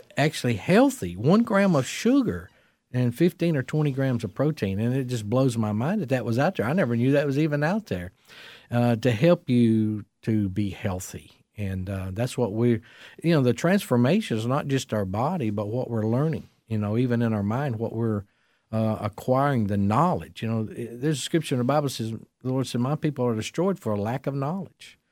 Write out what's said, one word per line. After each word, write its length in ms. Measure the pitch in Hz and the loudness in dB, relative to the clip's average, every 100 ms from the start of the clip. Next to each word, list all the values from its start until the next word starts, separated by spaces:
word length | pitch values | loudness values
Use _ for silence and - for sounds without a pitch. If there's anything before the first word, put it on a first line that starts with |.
| - - | -10 0
actually 400 | 151 - 127 107 | 0 0 -2 -2
healthy. 600 | - 202 277 - 87 90 | 2 4 4 2 -8 -2
One 280 | 127 214 | 4 4
gram 320 | 233 196 202 151 | 4 2 4 2
of 100 | 127 | 0
sugar 640 | - 226 277 208 87 90 _ _ _ _ | -2 2 2 2 -4 -10 _ _ _ _
and 200 | 123 123 | 0 0
fifteen 440 | - 175 - 170 147 | 2 0 2 0 0
or 60 | |
twenty 280 | - 151 147 | -2 0 0
grams 320 | 131 135 120 | 0 0 0
of 100 | 98 | -4
protein. 460 | - 147 156 98 95 | -2 -2 0 -2 0
And 160 | 117 135 | 0 0
it 100 | 123 | -2
just 240 | 120 104 | -4 0
blows 280 | 123 135 117 | 2 2 2
my 140 | 107 | -2
mind 300 | 107 143 214 | 0 -2 -2
that 80 | 127 | -2
that 160 | 131 113 | -2 0
was 140 | 113 | 0
out 160 | 160 - | 0 0
there. 100 | 110 | 0
I 80 | |
never 220 | 185 123 117 | 0 0 2
knew 160 | 123 | 2
that 140 | 143 147 | 2 2
was 140 | 135 | 0
even 240 | 160 147 | 0 0
out 240 | 151 214 - | 0 -2 -4
there, 240 | 90 90 _ _ - - - - | -8 -8 _ _ -20 -20 -20 -4
uh, 240 | 120 120 113 | 0 2 2
to 140 | 127 | 0
help 380 | 107 165 170 - | 4 4 4 2
you 560 | 120 117 110 107 107 - _ | 4 4 4 0 -4 -10 _
to 240 | - 110 98 | -2 0 0
be 200 | 95 101 | -2 -4
healthy. 640 | - 104 92 - - - _ _ - | -4 -6 -6 -8 -14 -18 _ _ -10
And, 320 | 98 92 92 | -6 -6 -6
uh, 180 | 95 95 | -6 -6
that's 260 | 92 127 - | -4 -4 -2
what 140 | 110 | -2
we're, 300 | 107 120 113 - - - - | 2 2 2 -2 -20 -20 -4
you 100 | 165 | 2
know, 80 | 160 | 4
the 120 | 123 | 4
transformation 840 | 117 170 196 - 120 123 208 - 110 | 2 2 2 2 2 4 2 0 -2
is 80 | 117 | 0
not 220 | 143 147 | -2 0
just 260 | 135 - | -2 -2
our 120 | 107 95 | -2 -2
body, 440 | 101 139 185 110 | 0 -2 0 -2
but 180 | 104 104 | -2 -4
what 220 | 123 - | -4 -4
we're 160 | 113 110 | -2 0
learning, 440 | 120 160 104 - _ - | 0 0 -2 -10 _ -6
you 100 | 107 | -4
know, 200 | 104 113 | 0 0
even 240 | 127 120 | 0 2
in 120 | 117 | 0
our 100 | 107 | 0
mind, 340 | 101 120 147 110 | 0 -2 -4 -4
what 160 | 113 | -4
we're, 300 | 113 113 104 98 _ _ _ - | -2 -2 -2 -6 _ _ _ -6
uh, 240 | 110 110 104 | -2 0 -2
acquiring 680 | 107 - - 131 143 127 101 | -4 -6 0 2 4 2 0
the 100 | 101 | 2
knowledge. 640 | 98 117 175 110 82 - | 2 4 2 0 -6 -8
You 80 | 113 | -4
know, 180 | 113 107 | -4 -4
i-, 200 | 190 117 | -8 -10
there's 280 | 120 151 143 | -4 -2 -2
a 20 | |
scripture 340 | - 165 - 127 | -2 -2 0 -2
in 40 | |
the 40 | |
Bible 240 | 123 147 143 | 2 0 0
says, 240 | - 113 | -4 -6
the 380 | 113 - _ 127 | -8 -14 _ -4
Lord 180 | 131 123 | -2 -2
said, 140 | 120 | -2
"My 140 | 127 151 | -2 -2
people 300 | 156 135 123 | -2 -2 -2
are 100 | 110 | -2
destroyed 440 | 104 - 190 185 | -4 -2 -2 -2
for 140 | 113 | -2
a 80 | 101 | -2
lack 260 | 104 135 143 | -2 -4 -4
of 80 | 139 | -4
knowledge." 640 | 135 190 156 _ - _ _ | -4 -6 -10 _ -20 _ _